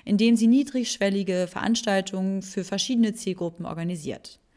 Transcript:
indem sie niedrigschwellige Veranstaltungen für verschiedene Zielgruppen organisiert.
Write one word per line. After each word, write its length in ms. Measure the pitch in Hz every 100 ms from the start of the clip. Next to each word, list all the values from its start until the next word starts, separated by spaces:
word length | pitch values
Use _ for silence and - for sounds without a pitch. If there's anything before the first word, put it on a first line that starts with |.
| -
indem 300 | 202 226 233
sie 120 | 226
niedrigschwellige 1000 | 254 277 254 233 - 202 196 190 180 180
Veranstaltungen 960 | - - 233 - 196 190 190 190 190
für 220 | 190 -
verschiedene 500 | 180 196 - 247 226
Zielgruppen 520 | 220 - 185 170 165 175
organisiert. 720 | 160 170 175 147 - - - _